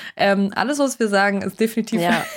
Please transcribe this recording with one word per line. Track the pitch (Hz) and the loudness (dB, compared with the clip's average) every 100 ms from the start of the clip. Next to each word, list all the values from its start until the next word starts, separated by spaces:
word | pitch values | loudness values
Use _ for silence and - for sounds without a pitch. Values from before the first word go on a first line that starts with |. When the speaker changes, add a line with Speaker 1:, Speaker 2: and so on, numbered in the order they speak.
| - - | -12 -2
Speaker 1:
Ähm, | 196 196 196 | 2 2 0
alles, | - 226 294 | 0 -2 0
was | 277 - | 0 0
wir | 226 | 0
sagen, | 196 202 196 | 2 2 0
ist | 190 - | -4 -2
definitiv | 220 226 220 185 | -2 -2 -2 0
Speaker 2:
Ja. | 170 170 - | 2 0 -2